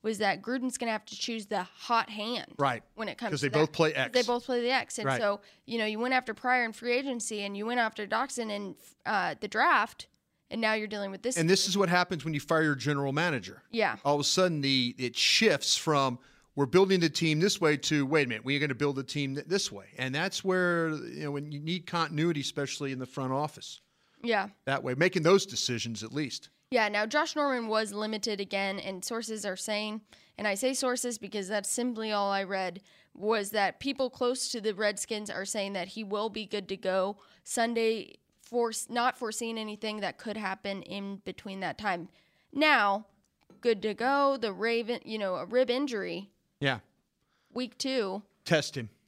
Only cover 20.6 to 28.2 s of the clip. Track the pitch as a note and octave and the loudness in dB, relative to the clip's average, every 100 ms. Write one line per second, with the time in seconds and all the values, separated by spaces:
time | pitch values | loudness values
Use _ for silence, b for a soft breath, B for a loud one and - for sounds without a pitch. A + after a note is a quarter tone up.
20.6 | F3+ F3 D#3+ D#3 A#2 C#3 D3+ C#3+ D3 C#3+ | 2 2 0 -2 -6 -6 -6 -6 -6 -8
21.6 | D#3 F3+ - F3 D#3 D3+ E3+ D3 C3 - | -4 -4 -2 -2 0 2 2 0 -2 -4
22.6 | C#3 - C#3 C3 B2+ - C3 C3+ D3 - | -6 -4 -4 -4 -6 -6 -2 -2 -2 -8
23.6 | - - _ _ _ _ A#3 G#3+ G3 _ | -16 -18 _ _ _ _ -2 0 -2 _
24.6 | - C#3 C3+ B2+ F3+ F3+ D#3 G3 - A#2+ | -2 -2 0 2 2 4 6 6 4 -4
25.6 | - A#2 A#2 G#2+ A2 C3+ C#3 - - _ | -2 -2 -4 -6 -6 -6 -6 -8 -14 _
26.6 | _ B3 G#3+ G#3 A3 D4 D#4 D4+ C#4+ B3+ | _ 2 2 0 0 0 0 0 0 0
27.6 | A3+ A3 A3 G3+ G#3+ G#3+ | 0 0 0 -4 -4 -2